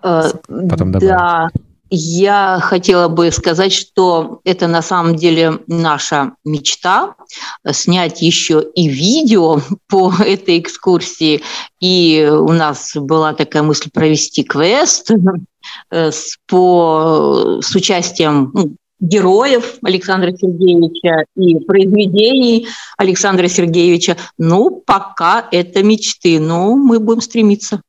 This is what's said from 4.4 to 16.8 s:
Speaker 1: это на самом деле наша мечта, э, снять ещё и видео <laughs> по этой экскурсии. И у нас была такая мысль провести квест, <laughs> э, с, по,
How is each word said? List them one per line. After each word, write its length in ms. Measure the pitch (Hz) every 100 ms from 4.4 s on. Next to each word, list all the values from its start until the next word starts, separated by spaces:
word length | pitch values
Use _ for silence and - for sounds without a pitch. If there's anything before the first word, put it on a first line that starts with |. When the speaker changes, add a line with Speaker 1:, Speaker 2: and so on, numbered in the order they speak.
| -
Speaker 1:
это 220 | 180 175
на 140 | 170
самом 340 | 165 185 165 165
деле 420 | 170 160 165 160 -
наша 640 | 170 165 143 - 147 135 - 151
мечта, 680 | 151 139 - 180 202 392 - - - - - -
э, 80 |
снять 480 | 143 - 180 170 160
ещё 380 | 160 170 - 156
и 260 | 156 - 160
видео 720 | 135 170 294 294 214 165 151 135
<laughs> 140 | 190 _
по 220 | 196 180 180 180
этой 320 | 190 - 170
экскурсии. 840 | 170 - - 175 - - 160 147 - - - _
И 460 | 180 185 170 156 151
у 200 | 151 156
нас 400 | 165 156 143 - 151
была 380 | 143 160 156
такая 280 | 151 - 156
мысль 280 | 151 147 156
провести 500 | - 160 151 - -
квест, 680 | - 139 165 247 330 - -
<laughs> 800 | 226 180 185 143 _ - - -
э, 200 | 170 160
с, 260 | 151 - - -
по, 1120 | 180 180 175